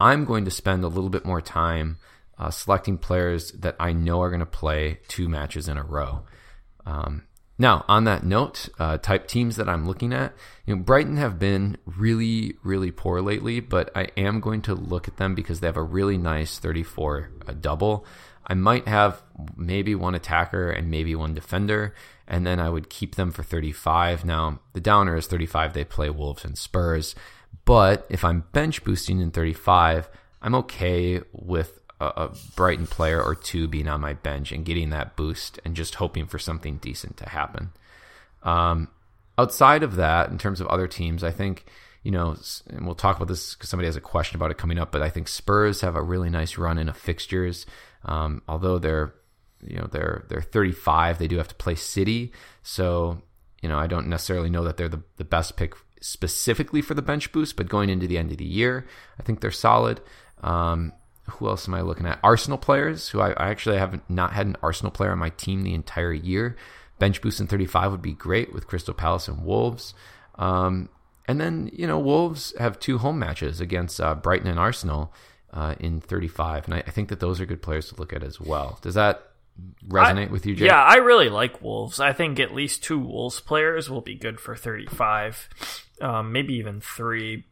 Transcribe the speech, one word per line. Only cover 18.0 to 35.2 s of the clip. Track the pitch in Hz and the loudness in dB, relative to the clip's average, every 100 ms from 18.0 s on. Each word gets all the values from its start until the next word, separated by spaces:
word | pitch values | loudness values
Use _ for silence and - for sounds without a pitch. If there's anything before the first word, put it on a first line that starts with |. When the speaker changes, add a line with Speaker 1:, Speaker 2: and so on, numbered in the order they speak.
| - - - - - | -6 -20 -20 -14 -4
Speaker 1:
I | |
might | 92 101 123 110 | 2 4 4 2
have | 107 104 - - - 76 - | 4 4 2 -10 -16 -14 -8
maybe | 87 98 101 | -2 0 0
one | 98 87 | 0 0
attacker | 90 - 85 85 90 87 | -2 0 0 2 0 -2
and | 85 85 | -2 -2
maybe | 80 80 80 | -2 -2 -2
one | 78 | -2
defender, | 80 - 90 101 107 104 - - - - | -6 -4 -2 0 0 -2 -8 -20 -20 -4
and | 90 90 | -2 0
then | 90 | 2
I | 82 | 0
would | 82 78 | -2 -6
keep | - 95 | -8 -6
them | - 90 | -2 -2
for | 80 | -2
thirty-five. | 73 85 78 73 80 82 87 82 85 | -4 -4 -4 -2 2 2 2 0 0
Now, | 80 80 69 - | 0 -2 -4 -10
the | 92 | -2
downer | 101 104 95 82 | 6 6 6 2
is | - | -2
thirty-five, | 87 80 78 78 | -2 -2 0 0
they | 76 | -2
play | 73 - 76 | -4 -2 -2
Wolves | 76 73 69 | -2 -6 -6
and | - 69 | -8 -10
Spurs. | - 92 85 80 - - - - - - | -4 0 2 0 -2 -10 -18 -20 -20 2
But | - 117 95 101 - | 8 10 8 6 2
if | 95 | 0
I'm | 85 85 82 | 2 2 2
bench | 143 156 - | 0 0 0
boosting | 101 92 - 92 | -2 -2 0 0
in | 82 | 0
thirty-five, | 85 82 78 - 87 82 80 - - - - | 0 -2 0 4 6 6 4 -2 -12 -20 -8
I'm | 110 | 0
okay | 127 123 - 90 87 90 90 - | 0 0 -2 0 2 2 -2 -6
with | - 90 85 80 - - - | -12 -4 -2 -4 -8 -20 -6
a, | |
a | 76 - 78 - - | -4 -4 -6 -8 -10
Brighton | - 92 82 80 | 2 4 4 -2
player | - 80 82 | 0 2 2
or | - | 0
two | 82 - 82 80 | -2 -4 -4 -2
being | 76 76 | -2 -2
on | 73 | -2
my | 73 | -4
bench | 71 76 71 69 | -6 -6 -6 -6
and | 71 | -6
getting | 82 85 78 | -4 -2 -2
that | 76 - | -2 -4
boost | - | -4